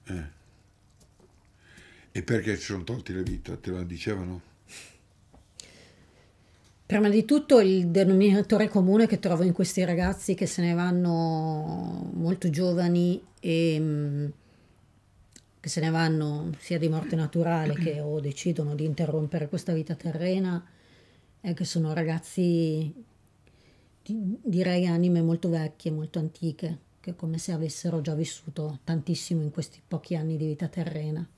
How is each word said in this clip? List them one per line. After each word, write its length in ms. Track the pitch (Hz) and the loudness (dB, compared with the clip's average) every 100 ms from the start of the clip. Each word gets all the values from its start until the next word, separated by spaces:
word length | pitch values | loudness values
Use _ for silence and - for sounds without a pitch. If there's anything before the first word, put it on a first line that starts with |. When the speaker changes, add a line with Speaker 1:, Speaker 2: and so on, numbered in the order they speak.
Speaker 1:
Eh. 200 | - 90 76 - _ _ _ _ _ _ - _ - _ _ _ - - - - - | -8 -8 -8 -14 _ _ _ _ _ _ -20 _ -20 _ _ _ -20 -20 -20 -20 -10
E 100 | 98 | -8
perché 340 | 85 117 95 98 | 0 0 0 -4
si 60 | |
sono 200 | - 98 | -4 -6
tolti 280 | 85 123 - | -6 -8 -6
la 100 | 92 | -4
vita? 340 | 95 98 - 87 | -4 -6 -8 -10
Te 140 | - | -8
lo 120 | 92 | -6
dicevano? 680 | 87 85 - 101 90 90 - _ _ - - - _ _ _ - _ - - - - - - _ _ _ _ _ _ _ | -8 -6 -6 -4 -6 -10 -16 _ _ -20 -20 -20 _ _ _ -20 _ -20 -20 -20 -20 -20 -20 _ _ _ _ _ _ _
Speaker 2:
Prima 240 | - 208 208 | -2 2 4
di 160 | 208 | 4
tutto 340 | 220 294 294 262 | 4 2 8 8
il 260 | 190 190 175 | 8 4 4
denominatore 800 | 175 185 190 202 196 202 208 214 | 4 6 8 6 6 4 2 4
comune 380 | 202 185 208 220 | 4 6 6 6
che 120 | 202 | 2
trovo 260 | 185 165 | 0 2
in 80 | 180 | 2
questi 280 | 175 175 - | 2 0 0
ragazzi 500 | 180 170 180 185 - | 0 0 0 -2 -4
che 100 | 185 | -2
se 160 | 165 - | -2 0
ne 140 | 175 | 0
vanno 1400 | 170 180 180 175 165 165 160 160 156 160 165 175 175 175 | 2 2 2 2 2 0 0 -2 -4 -6 -6 -6 -8 -8
molto 380 | 175 165 185 180 | -4 -2 0 0
giovani 720 | 147 180 175 175 175 175 180 - _ | 0 0 2 2 2 2 0 -6 _
e, 360 | 175 165 165 156 | -2 2 2 2
mm, 460 | 160 147 147 143 147 - _ _ _ _ _ _ _ _ - - _ _ | 0 -2 -2 -4 -6 -8 _ _ _ _ _ _ _ _ -20 -20 _ _
che 100 | 147 | -6
se 100 | - | -2
ne 80 | 160 | 0
vanno 640 | 165 165 156 151 147 165 147 | 2 2 2 0 -2 -4 -8
sia 200 | - 170 | -4 0
di 100 | 160 | 0
morte 260 | 160 302 165 | 0 -2 -2
naturale 560 | 151 170 165 170 151 | 0 0 2 0 0
che 260 | 147 165 147 | 0 -2 -2
o 200 | 147 151 | -4 -4
decidono 540 | 143 139 180 170 147 | -4 -4 -2 -2 -2
di 100 | 147 | -2
interrompere 640 | 156 143 165 156 151 165 147 | -2 -2 -2 0 -2 -4 -4
questa 240 | 180 - | -6 -2
vita 220 | 165 156 | -4 -2
terrena 680 | 170 170 156 180 190 185 175 175 - _ - _ _ _ _ | -6 -6 -4 -2 0 0 -2 -6 -20 _ -20 _ _ _ _
è 140 | 180 | -6
che 100 | 156 | -4
sono 300 | - 170 156 | -2 0 0
ragazzi, 1000 | 156 160 165 - - 175 170 165 156 156 202 226 _ _ _ _ _ _ _ _ _ | 0 -2 -2 -4 0 2 4 2 0 -4 -8 -20 _ _ _ _ _ _ _ _ _
di-, 360 | - 220 190 233 | -8 -4 -4 -4
direi 440 | 254 175 185 180 180 | 0 0 2 2 4
anime 360 | 170 180 170 | 4 4 4
molto 260 | 165 165 180 | 4 2 0
vecchie, 420 | 165 156 - 165 | 0 -2 -4 -6
molto 280 | 156 151 175 | -4 -4 -4
antiche, 600 | 156 - 165 147 170 165 _ _ | -6 -4 -6 -4 -6 -8 _ _
che 120 | - | -12
è 40 | 175 | -8
come 220 | 160 160 | -6 -6
se 140 | - | -4
avessero 500 | 165 160 - 175 165 | -4 -4 -4 -2 -2
già 120 | 151 | -2
vissuto 680 | 151 160 - - 151 151 139 | -2 -4 -6 -12 -8 -8 -8
tantissimo 560 | - 165 160 165 - 165 | -4 -2 -2 -4 -2 -2
in 100 | 151 | -2
questi 300 | 151 147 - _ | -4 -8 -12 _
pochi 280 | 165 - | -10 -4
anni 220 | 165 160 156 | -4 -2 -2
di 80 | 156 | -2
vita 220 | 151 160 | -4 -6
terrena. 580 | - 165 156 151 156 170 | -4 -6 -4 -4 -6 -8